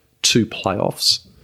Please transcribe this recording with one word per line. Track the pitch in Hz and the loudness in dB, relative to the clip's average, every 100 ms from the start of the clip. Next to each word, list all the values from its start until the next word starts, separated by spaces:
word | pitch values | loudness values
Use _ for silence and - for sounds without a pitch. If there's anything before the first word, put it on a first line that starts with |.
| _ _ | _ _
two | - 123 104 | 2 2 2
playoffs, | - 98 101 90 - - - - - | -2 -4 0 -2 0 -2 -2 -6 -20